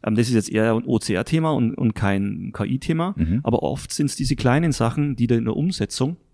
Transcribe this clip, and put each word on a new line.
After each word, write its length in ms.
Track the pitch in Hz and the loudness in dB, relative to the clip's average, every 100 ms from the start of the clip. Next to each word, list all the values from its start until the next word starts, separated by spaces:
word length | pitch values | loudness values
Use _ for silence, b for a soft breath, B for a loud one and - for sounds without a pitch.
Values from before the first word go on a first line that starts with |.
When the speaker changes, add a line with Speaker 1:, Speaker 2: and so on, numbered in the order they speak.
Speaker 1:
Ähm, 120 | - 107 | 0 2
das 120 | 117 | 4
ist 60 | |
jetzt 160 | 117 101 | 2 2
eher 240 | 107 110 | 0 2
ein 100 | 113 | 2
O-C-R-Thema 680 | 123 117 - 92 - 160 160 | 2 0 0 -2 0 0 2
und, 220 | 139 117 | 2 0
und 200 | - 120 | 0 -2
kein 560 | - 98 98 101 101 95 | 0 0 0 -2 -4 -10
K-I-Thema. 640 | - 104 131 - 160 175 196 | -6 -4 -2 -2 -2 -2 -2
Speaker 2:
Mhm. 240 | 80 107 | 0 0
Speaker 1:
Aber 180 | 143 113 | 2 0
oft 300 | 69 69 - | 0 -4 -6
sind's 240 | - 143 - | -4 -2 0
diese 200 | 135 147 | -2 2
kleinen 360 | 127 135 170 | 2 4 2
Sachen, 440 | 131 117 117 147 123 | 0 0 0 -2 0
die 120 | 117 | 2
da 80 | 120 | 2
in 80 | |
der 120 | 110 - | 2 0
Umsetzung 640 | 160 185 104 - 131 175 _ | -2 -2 -4 -2 -2 -2 _